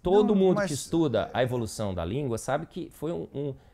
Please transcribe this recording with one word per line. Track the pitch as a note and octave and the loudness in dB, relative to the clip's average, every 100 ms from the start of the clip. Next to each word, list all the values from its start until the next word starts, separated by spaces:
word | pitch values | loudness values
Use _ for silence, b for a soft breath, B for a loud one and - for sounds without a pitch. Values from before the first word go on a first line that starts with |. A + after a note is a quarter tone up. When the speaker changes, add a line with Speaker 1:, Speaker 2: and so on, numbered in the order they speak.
Speaker 1:
Todo | F3+ G3 A3 | 2 4 6
Speaker 2:
Não, | G3+ | 6
Speaker 1:
mundo | F#3 G3 | 4 4
Speaker 2:
mas | F#3+ | 0
Speaker 1:
que | |
estuda | C#3+ - E3 D#3 G#2+ F2+ | -4 -2 0 2 2 0
a | A2 | 0
evolução | B2+ B2 A2 - G#2 | 0 0 -4 -4 -4
da | F2+ E2 | -4 -4
língua | B2 C#3+ A2 | -4 -4 -4
sabe | - C#3+ D#3+ | -2 -4 -4
que | - - | -12 -12
foi | - D3+ | -8 -6
um, | E3+ - | -6 -8
um, | C3+ C#3+ C3+ b | -8 -8 -8 b